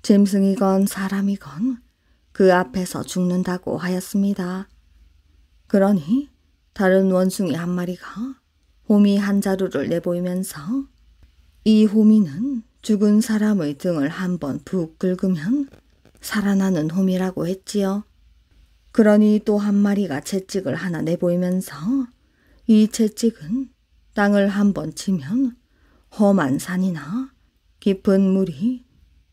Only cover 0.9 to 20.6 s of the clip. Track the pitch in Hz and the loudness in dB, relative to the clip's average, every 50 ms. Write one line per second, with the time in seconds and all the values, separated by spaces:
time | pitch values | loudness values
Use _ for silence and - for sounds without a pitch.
0.9 | - 196 196 190 190 196 196 196 202 196 - 147 139 151 214 262 254 233 _ _ | -2 -4 -6 -6 -4 -2 -2 -2 -2 -4 -6 -12 -10 -6 -4 -4 -4 -6 _ _
1.9 | _ _ _ _ _ _ _ _ _ - 202 185 180 180 180 - - 196 180 180 | _ _ _ _ _ _ _ _ _ 2 4 6 6 4 2 -2 -4 -6 -6 -6
2.9 | - 147 - - - 185 180 180 180 180 185 185 180 180 - - - - 165 180 | -8 -10 -10 -8 -4 -2 -2 0 0 -2 -2 -2 -4 -6 -6 -6 -6 -6 -4 -4
3.9 | 185 180 185 - - 202 196 202 202 - 180 175 185 185 196 _ _ _ _ _ | -4 -4 -6 -4 -2 -2 0 0 -2 -4 -4 -8 -8 -8 -10 _ _ _ _ _
4.9 | _ _ _ _ _ _ _ _ _ _ _ _ _ _ _ _ - 202 190 196 | _ _ _ _ _ _ _ _ _ _ _ _ _ _ _ _ 2 2 4 4
5.9 | 208 185 143 151 220 269 285 - _ _ _ _ _ _ _ _ - - 202 185 | 2 0 0 0 -2 -2 -2 -4 _ _ _ _ _ _ _ _ -6 0 2 4
6.9 | 185 190 190 190 185 185 185 190 185 - 202 170 127 165 170 175 180 180 180 175 | 4 4 4 4 2 2 0 0 0 -2 -4 -4 -4 -4 -4 -6 -4 -4 -4 -6
7.9 | 185 175 - - - 196 226 269 269 _ _ _ _ _ _ _ _ _ _ - | -8 -10 -12 -16 -12 -10 -10 -10 -12 _ _ _ _ _ _ _ _ _ _ 2
8.9 | 214 208 202 202 202 202 202 196 202 202 196 196 190 190 190 185 - 139 139 - | 4 4 6 4 4 2 0 0 0 0 0 0 -2 -2 -2 -2 -2 -4 -4 -2
9.9 | 165 170 170 185 175 175 180 180 180 185 190 - - 156 143 170 233 277 269 - | -2 -2 -2 -2 -4 -4 -4 -4 -4 -4 -6 -8 -10 -12 -8 -6 -6 -6 -6 -8
10.9 | _ _ _ _ _ _ _ _ _ _ _ _ _ _ - 214 220 214 214 214 | _ _ _ _ _ _ _ _ _ _ _ _ _ _ 2 4 4 6 4 4
11.9 | 190 220 214 214 220 214 202 151 135 160 233 277 277 233 220 _ _ _ - - | 4 4 6 6 6 6 4 2 -2 -6 -6 -4 -4 -6 -8 _ _ _ -4 -2
12.9 | 220 196 208 208 208 214 226 - 220 214 208 214 214 196 160 147 147 139 - 185 | 0 2 2 4 4 2 2 2 0 0 0 0 0 0 0 -2 -6 -4 -4 -2
13.9 | 175 156 139 143 165 170 185 180 180 165 - 143 131 151 - - - 190 170 160 | -2 0 -2 -4 -4 -4 -4 -4 -4 -4 -4 -6 -6 -8 -8 -6 -6 -4 -4 -6
14.9 | - - - 185 185 180 - 190 185 156 147 185 247 294 277 277 - - _ _ | -8 -4 -4 -2 -2 0 -2 -2 -2 -2 -2 -2 -2 -4 -4 -6 -10 -20 _ _
15.9 | _ _ _ _ _ _ - - - 214 196 202 202 196 190 190 185 165 151 156 | _ _ _ _ _ _ -12 -8 -4 -2 0 0 0 2 2 0 0 0 -2 -2
16.9 | 160 190 190 190 185 180 185 185 185 - 156 170 190 190 _ - - 208 196 190 | -2 0 0 0 0 -2 -2 -4 -4 -6 -4 -6 -6 -8 _ -6 -4 -2 -2 -2
17.9 | 196 208 214 _ _ _ _ _ _ _ _ _ _ _ _ _ _ _ _ _ | -2 -4 -6 _ _ _ _ _ _ _ _ _ _ _ _ _ _ _ _ _
18.9 | - - 220 208 208 208 214 214 214 214 214 - 208 208 202 208 208 202 202 202 | 2 4 4 6 6 6 6 4 4 2 2 0 0 0 0 0 2 2 2 2
19.9 | 202 196 208 175 139 139 151 - - 190 190 - - 196 | 2 0 -2 -2 -4 -6 -6 -4 -6 -6 -6 -4 -6 -6